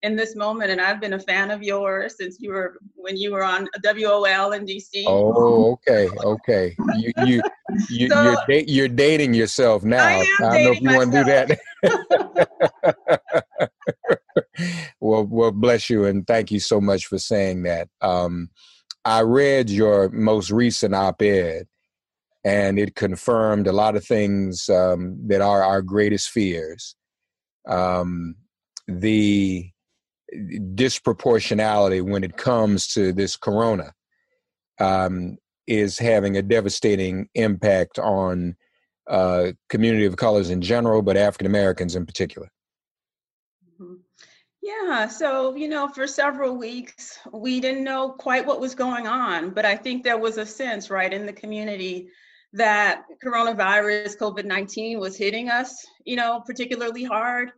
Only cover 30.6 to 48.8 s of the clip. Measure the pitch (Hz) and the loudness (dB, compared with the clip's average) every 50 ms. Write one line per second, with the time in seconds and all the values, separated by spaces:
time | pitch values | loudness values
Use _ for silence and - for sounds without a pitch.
30.6 | 104 92 95 95 127 131 - - _ - 117 - - 131 117 110 - - - 104 | -10 -8 -2 0 0 0 0 -2 _ -2 -2 0 2 2 2 2 2 0 -2 0
31.6 | 107 107 107 104 101 98 95 95 90 95 101 101 92 90 85 - - 127 123 117 | 0 2 2 2 2 2 2 0 -2 -2 -2 -2 -4 -4 -8 -4 -2 0 2 2
32.6 | 110 104 101 95 - - - 113 101 92 92 92 98 92 - - - - 101 104 | 2 2 2 0 0 -2 -2 0 0 0 2 0 -2 -2 -4 -6 -4 -2 0 0
33.6 | 113 113 110 95 82 - - _ _ _ _ _ _ _ _ _ _ _ _ _ | 2 2 0 -2 -4 -8 -14 _ _ _ _ _ _ _ _ _ _ _ _ _
34.6 | _ _ _ - 101 95 95 95 95 92 92 92 90 90 98 - _ _ _ _ | _ _ _ -2 0 0 2 2 0 -2 -2 -4 -6 -8 -10 -14 _ _ _ _
35.6 | _ - 117 107 104 98 92 - 117 117 113 104 98 101 98 98 95 98 113 113 | _ -2 0 0 0 0 -2 -2 0 2 2 4 2 2 0 -2 0 2 2 2
36.6 | 101 98 - - - 113 104 95 95 92 92 92 101 - _ - 113 110 101 87 | 2 0 -4 -2 0 0 0 2 0 -4 -4 -6 -8 -8 _ -2 0 0 0 0
37.6 | - 107 98 95 90 87 _ - - 107 101 95 95 92 90 90 87 87 87 _ | 2 2 2 2 2 -2 _ -4 -2 0 0 0 0 -2 -2 -2 -4 -6 -8 _
38.6 | _ _ _ _ _ _ _ _ _ - - 95 92 92 90 90 90 90 90 _ | _ _ _ _ _ _ _ _ _ -4 0 0 0 2 2 0 0 -2 -2 _
39.6 | _ _ - 110 110 117 113 110 107 98 90 87 - 117 107 104 98 82 90 90 | _ _ -2 0 2 2 2 2 2 0 0 0 0 2 2 2 2 0 -2 -4
40.6 | 87 85 117 120 117 117 110 110 104 98 95 95 101 104 101 - - 101 101 104 | -2 0 0 0 2 2 2 2 2 2 2 2 2 2 0 -2 -2 0 0 2
41.6 | 101 95 92 - 92 90 82 92 87 80 - - 98 78 - - 80 - _ _ | 2 2 0 0 -4 -4 -4 -6 -8 -8 -6 -6 -6 -6 -6 -14 -18 -18 _ _
42.6 | _ _ _ _ _ _ _ _ _ _ _ _ _ _ _ _ _ _ _ _ | _ _ _ _ _ _ _ _ _ _ _ _ _ _ _ _ _ _ _ _
43.6 | 185 175 170 170 190 175 185 180 180 _ _ _ - _ _ _ _ _ _ _ | _ _ _ _ -20 -20 -20 -20 _ _ _ _ -20 _ _ _ _ _ _ _
44.6 | - 403 415 440 403 359 294 240 214 226 - - 320 285 269 269 262 262 262 294 | -12 -10 -8 -6 -6 -4 -2 -2 -4 -4 -6 -4 -4 -2 -2 -2 -4 -4 -4 -6
45.6 | 302 302 311 294 277 277 285 262 262 277 277 - 285 285 277 262 277 262 262 247 | -8 -6 -6 -6 -6 -6 -6 -6 -8 -8 -2 -2 -2 -2 -2 -2 -4 -4 -4 -6
46.6 | 240 226 247 247 247 - - _ - - - - - - - 220 208 254 254 254 | -10 -10 -12 -12 -14 -16 -20 _ -20 -20 -20 -20 -20 -18 -18 -10 -6 -4 -4 -2
47.6 | 247 262 262 269 269 269 262 262 269 269 269 262 - 277 254 262 254 - 285 - | -2 -4 -4 -4 -6 -6 -4 -4 -6 -6 -8 -10 -6 -2 -2 -2 0 -2 -4 -4
48.6 | 247 262 254 - | -4 -8 -6 -6